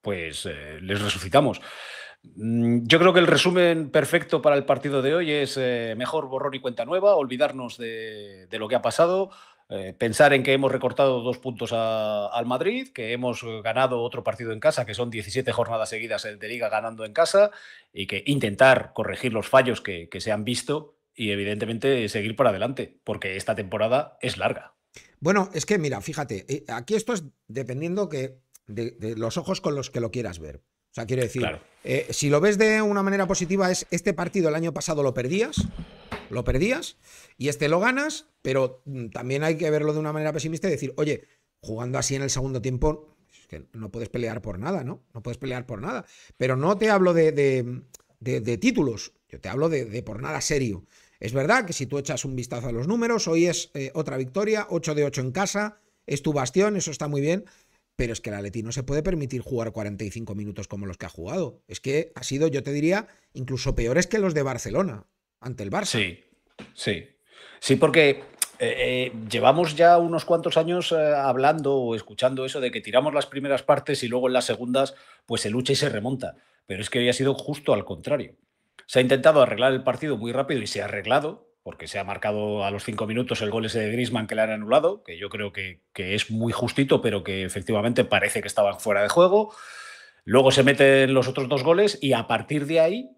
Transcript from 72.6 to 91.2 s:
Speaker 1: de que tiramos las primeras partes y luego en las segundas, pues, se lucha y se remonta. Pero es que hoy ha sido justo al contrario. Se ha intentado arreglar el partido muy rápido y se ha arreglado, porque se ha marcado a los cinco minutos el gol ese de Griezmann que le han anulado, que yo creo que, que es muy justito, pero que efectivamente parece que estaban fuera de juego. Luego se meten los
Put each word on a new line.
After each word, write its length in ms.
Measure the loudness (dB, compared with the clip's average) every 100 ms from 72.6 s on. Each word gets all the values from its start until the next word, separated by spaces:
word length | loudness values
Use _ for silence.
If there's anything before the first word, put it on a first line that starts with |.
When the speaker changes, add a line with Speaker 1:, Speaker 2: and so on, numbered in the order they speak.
Speaker 1:
de 120 | -4
que 80 | -4
tiramos 340 | 2 2 4
las 120 | 0 -2
primeras 360 | -6 -2 0
partes 400 | 4 2 2 -2
y 60 | -2
luego 180 | 0 2
en 60 |
las 140 | 2 0
segundas, 480 | -2 0 0 0 -4 -20 -20
pues, 180 | -6 -4
se 80 | -2
lucha 220 | -2 0
y 40 | 0
se 120 | 0
remonta. 460 | -2 -4 -4 -6 -12 _ _ -12
Pero 160 | -8
es 80 | -4
que 80 | 2
hoy 100 | 2
ha 40 |
sido 220 | 2 0
justo 400 | 0 -6 -4 0
al 100 | 0
contrario. 500 | 0 -10 -4 -4 -4 _ _ _ _ -20 0
Se 120 | 2
ha 40 |
intentado 380 | 4 6 8 8
arreglar 320 | 6 6 2
el 120 | 2
partido 320 | 0 -2 -4 -4
muy 140 | -4
rápido 280 | -4 -2 -4
y 60 | -4
se 160 | -6
ha 40 | -6
arreglado, 680 | -6 0 0 0 -6 _ _
porque 240 | -16 -14 -10
se 120 | -8
ha 60 |
marcado 600 | -6 -4 -2 -2 -2 -2
a 60 | -2
los 140 | -4
cinco 220 | -6 -6 -2
minutos 340 | -2 -2 -2
el 100 | -2
gol 140 | -2
ese 140 | -2 -2
de 140 | -2
Griezmann 340 | -2 -2 -2 -2
que 80 |
le 80 | 0
han 80 | 0
anulado, 520 | -2 2 4 4 -2
que 140 | -10 -12
yo 140 | -10
creo 220 | -6 -8
que, 320 | -8 -12 -12 _
que 200 | -8 -4
es 160 | -2 -2
muy 220 | -2 -2
justito, 480 | -2 -2 0 2 2
pero 220 | 2 -2
que 220 | -4 -6
efectivamente 600 | -6 -6 -2 0 2 2
parece 380 | 2 2 2 -2
que 60 | -2
estaban 320 | 2 2 0
fuera 200 | 0 2
de 80 | 4
juego. 460 | 6 6 6 2 -6 -18 -18 -18 -20 -20 _
Luego 260 | 2 6 6
se 140 | 6
meten 500 | 4 6 8 8 6
los 140 | 4